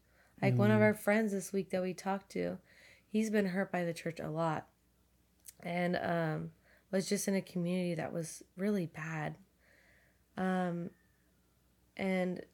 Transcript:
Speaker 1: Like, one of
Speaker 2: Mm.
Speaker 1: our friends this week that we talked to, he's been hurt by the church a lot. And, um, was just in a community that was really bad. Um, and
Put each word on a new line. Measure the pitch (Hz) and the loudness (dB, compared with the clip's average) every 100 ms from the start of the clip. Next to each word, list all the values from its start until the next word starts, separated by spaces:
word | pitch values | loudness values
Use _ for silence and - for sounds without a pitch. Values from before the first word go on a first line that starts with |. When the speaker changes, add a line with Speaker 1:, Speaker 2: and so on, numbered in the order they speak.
| _ _ _ - | _ _ _ 0
Speaker 1:
Like, | 131 123 | 2 6
one | 208 | 6
of | 214 | 8
Speaker 2:
Mm. | |
Speaker 1:
our | 214 | 6
friends | 208 - 214 220 | 4 2 2 2
this | 196 180 | -2 -2
week | 196 185 | -4 -2
that | 185 | -2
we | 185 | -2
talked | 185 196 196 - | -4 -4 -4 -4
to, | 180 175 185 _ - - - _ | -4 -4 -4 _ -20 -20 -20 _
he's | 214 220 | -2 2
been | 214 196 | 2 2
hurt | 185 185 | 0 -2
by | 180 | -2
the | 170 | -2
church | 165 170 160 | -4 -6 -6
a | 156 | -6
lot. | 156 165 151 - _ _ _ _ _ _ _ - - | -2 0 -2 -6 _ _ _ _ _ _ _ -20 -12
And, | 175 175 175 180 | -6 0 2 0
um, | - 170 160 156 165 - _ - - | 0 0 0 -2 -6 -12 _ -20 -4
was | 196 - | -2 0
just | 202 202 | -2 0
in | |
a | 196 | -2
community | 185 185 175 185 180 | -2 -4 0 0 0
that | 165 156 | -2 -4
was | 170 160 - - - | -4 -6 -10 -16 -4
really | 202 208 165 | 0 0 -2
bad. | - 160 160 151 156 - _ _ _ _ _ _ _ _ - | -6 -8 -4 -6 -8 -18 _ _ _ _ _ _ _ _ -4
Um, | 185 185 180 170 175 - _ _ _ _ _ _ _ _ _ - | 0 0 0 -2 -6 -12 _ _ _ _ _ _ _ _ _ -4
and | 190 185 180 180 - | 0 2 0 -2 -10